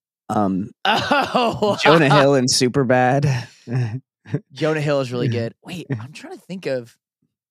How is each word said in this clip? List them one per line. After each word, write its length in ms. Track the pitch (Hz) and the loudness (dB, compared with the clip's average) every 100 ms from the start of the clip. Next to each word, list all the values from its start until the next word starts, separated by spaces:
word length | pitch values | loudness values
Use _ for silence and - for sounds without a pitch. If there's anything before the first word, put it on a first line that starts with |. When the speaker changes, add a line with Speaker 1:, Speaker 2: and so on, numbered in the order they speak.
| _ _ - | _ _ -6
Speaker 1:
Um, 420 | 110 98 95 107 - | -2 0 0 -4 -6
Speaker 2:
<laughs> 60 | |
Oh, 920 | 190 226 - 285 247 254 233 - 214 95 | -2 -2 0 0 0 -2 -2 -2 -2 2
Speaker 1:
Jonah 260 | - 165 143 | 4 6 6
Speaker 2:
wow. 120 | 107 | 4
Speaker 1:
Hill 140 | 139 131 | 4 4
in 100 | 127 | 2
Superbad. 1040 | - 127 143 120 127 123 139 143 123 113 _ - | 2 2 2 2 4 4 2 0 -2 -8 _ -6
<laughs> 360 | 123 117 127 - _ - 160 - | -4 -4 -6 -12 _ -8 -8 -8
Speaker 2:
Jonah 280 | 127 156 156 | -4 -2 0
Hill 200 | 147 143 | 0 -2
is 100 | 127 | -2
really 160 | 123 123 | -2 -2
good. 260 | 120 113 - | -2 -4 -10
Speaker 1:
<laughs> 60 | |
Speaker 2:
Wait, 220 | - 175 - 113 | -14 -14 -10 -10
I'm 120 | 120 | -10
trying 220 | - 311 | -18 -18
to 60 | 339 | -18
think 260 | - 185 151 | -16 -10 -6
of 300 | 131 117 _ _ _ _ _ _ | -6 -8 _ _ _ _ _ _